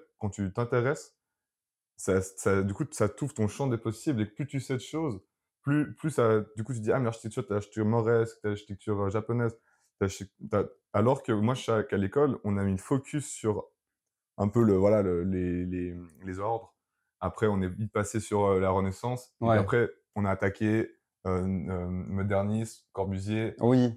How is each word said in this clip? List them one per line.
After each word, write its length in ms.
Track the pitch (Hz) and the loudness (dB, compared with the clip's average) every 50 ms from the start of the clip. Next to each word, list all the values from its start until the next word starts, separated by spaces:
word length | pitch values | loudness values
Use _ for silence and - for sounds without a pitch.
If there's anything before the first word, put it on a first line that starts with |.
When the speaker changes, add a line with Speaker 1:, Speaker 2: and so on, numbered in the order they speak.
| - _ _ - | -4 _ _ -8
Speaker 1:
quand 120 | 107 101 | -8 -8
tu 220 | - - 101 92 | -4 -4 -4 -4
t'intéresses, 640 | 90 - 120 117 135 123 117 135 156 151 - - _ _ _ _ _ _ _ _ _ _ _ _ _ _ _ _ _ - | -2 -4 -2 0 0 0 2 0 -2 -4 -6 -18 _ _ _ _ _ _ _ _ _ _ _ _ _ _ _ _ _ -8
ça, 240 | - - 95 95 | -2 0 2 2
ça, 420 | 95 - - - - 107 98 98 98 | 0 -2 -8 -2 0 2 2 2 2
du 100 | 98 101 | 0 -2
coup, 120 | - 156 - | -2 -4 -6
ça 180 | - - 110 101 | -2 0 0 0
t'ouvre 240 | - - 147 135 - | 0 -4 -8 -6 -2
ton 140 | - 107 101 | -2 -2 -2
champ 200 | - - 143 135 | -2 -2 -2 -2
des 100 | 117 117 | -2 -2
possibles, 440 | - 113 104 - - 165 143 117 | -4 -6 -6 -4 -4 -2 0 0
et 40 | 110 | -2
plus 220 | 104 - - 147 - | -4 -4 -10 -10 -6
tu 120 | - 135 | -6 -8
sais 140 | 120 - 135 | -4 -4 -6
de 40 | 131 | -6
choses, 420 | - - - 156 165 147 107 95 - _ _ _ _ _ _ _ | -6 -6 -6 -4 -4 -4 -6 -6 -12 _ _ _ _ _ _ _
plus, 320 | - 143 143 151 147 - 110 | -2 0 0 2 0 -2 -4
plus 160 | - - 160 | -6 -6 -4
ça, 300 | 135 - 120 110 110 107 104 - - | 0 4 4 4 4 4 2 -2 -8
du 80 | - 110 | -10 -8
coup, 100 | - 131 | -8 -6
tu 60 | 117 | -4
dis, « 120 | 107 110 - | 0 0 2
Ah, 60 | 135 | 2
mais 60 | 127 | 2
l'architecture, 400 | 113 113 - - 113 - 131 - | 0 -2 -4 -8 -10 -6 -6 -4
t'as 100 | - 101 | -2 -2
l'architecture 300 | 104 104 - - 107 107 | -4 -4 -4 -4 0 0
mauresque, 540 | 104 113 117 110 113 117 117 113 113 - _ | 2 2 2 2 4 2 2 2 0 -4 _
t'as 80 | - 104 | -4 -4
l'architecture, 520 | 104 101 - - 101 - - 107 104 101 | -4 -4 -6 -12 -14 -10 -4 -4 -2 0
euh, 80 | 101 98 | 0 0
japonaise. » 460 | 92 110 104 - 120 120 120 113 - - _ _ _ _ _ _ _ - | -2 -2 -2 -2 -2 0 0 -2 -4 -6 _ _ _ _ _ _ _ -2
t'as 80 | 101 95 | -2 -2
chi-, 240 | - - 101 - _ - - 107 | -2 -4 -14 -14 _ -16 -10 -2
t'as, 140 | - 101 - - - _ _ _ - | 0 0 0 0 -6 _ _ _ 0
alors 300 | 104 110 123 139 139 - | 2 4 4 4 2 2
que 80 | - | 0
moi, 220 | 113 104 107 113 135 | 0 2 2 0 0
je 100 | 131 - | -2 0
sais 220 | - 113 110 104 - | 0 0 0 0 0
qu'à 80 | 104 101 | -2 -2
l'école, 420 | 95 98 - 143 147 135 120 - - | -2 0 2 2 2 2 2 -2 -2
on 140 | 104 101 98 | -2 0 0
a 60 | 98 | 0
mis 80 | 98 | 0
le 60 | 98 95 | -2 -2
focus 500 | - - 143 131 - - - 147 131 - | -2 -2 -2 -2 -2 -4 -6 -6 -6 -6
sur 380 | - - - 110 104 - - - _ _ _ _ _ _ _ _ _ _ _ _ _ - | -10 -4 -2 -2 -2 -2 -4 -10 _ _ _ _ _ _ _ _ _ _ _ _ _ -2
un 100 | 101 104 | -2 2
peu 160 | - 120 117 | 4 4 6
le, 100 | 107 98 | 6 6
voilà, 260 | 92 95 101 107 107 | 6 6 6 6 6
le, 220 | 98 92 87 87 87 | 4 2 2 0 0
les, 420 | 95 92 92 90 90 87 87 90 | 0 0 0 0 0 -2 -2 -2
les, 300 | 92 90 90 90 87 87 87 87 85 82 - 92 | -4 -4 -4 -4 -6 -8 -10 -14 -16 -18 -16 -10
les 140 | 95 92 92 | -10 -8 -6
ordres. 340 | 101 110 117 113 - - _ _ _ _ _ _ _ _ _ - | -4 -4 -4 -4 -6 -12 _ _ _ _ _ _ _ _ _ -6
Après, 280 | 90 90 - - 110 107 | -6 -6 -2 0 0 2
on 140 | 101 98 | 2 2
est 60 | 95 90 | 0 -2
vite 240 | 92 - 110 104 | -2 -4 -6 -2
passé 280 | - 110 101 - - 110 | -2 -2 -2 0 -2 -6
sur, 260 | - - 104 101 101 | -4 0 2 2 4
euh, 140 | 101 98 92 | 4 4 4
la 100 | 95 95 | 4 2
Renaissance. 560 | 95 98 95 95 95 - - 120 127 123 - - | 2 2 2 0 -4 -4 -6 -6 -6 -6 -8 -14
Et 20 | _ - | _ -2
puis 80 | 117 113 | 2 4
Speaker 2:
Ouais. 80 | 110 107 | 4 4
Speaker 1:
après, 320 | 98 95 - 120 117 98 - _ _ _ - | 4 4 2 2 2 0 -2 _ _ _ -6
on 80 | 104 101 | -2 0
a 60 | 98 | 0
attaqué, 640 | 98 95 104 98 98 - 110 107 107 113 - - - _ _ _ _ _ - 92 | 0 0 0 -2 -2 0 0 0 2 0 0 -2 -6 _ _ _ _ _ -4 -2
euh, 140 | 92 92 92 | -2 -2 0
euh, 440 | 95 95 92 71 78 95 90 90 90 | -2 -2 -4 -4 -4 -6 -6 -4 -4
modernisme, 960 | 90 92 90 - 95 98 98 101 101 98 98 104 107 110 113 - - - _ _ - | -6 -6 -6 -6 -6 -4 -2 0 0 0 0 0 -2 -4 -4 -6 -10 -18 _ _ -6
Corbusier. 600 | 95 95 95 98 92 95 104 107 110 113 107 - - | -6 -4 -2 -2 -4 -4 -2 -2 -2 -2 -4 -4 0
Speaker 2:
Oui. 340 | 113 117 127 127 123 120 117 | 2 4 4 4 4 2 0